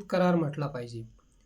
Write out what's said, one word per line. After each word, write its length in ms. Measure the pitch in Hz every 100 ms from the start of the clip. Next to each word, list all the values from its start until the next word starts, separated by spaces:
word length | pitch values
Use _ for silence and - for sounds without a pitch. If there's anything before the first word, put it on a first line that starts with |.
| -
करार 260 | 185 180 170
म्हटला 320 | 147 147 143
पाहिजे. 360 | 123 120 117 113 - _ _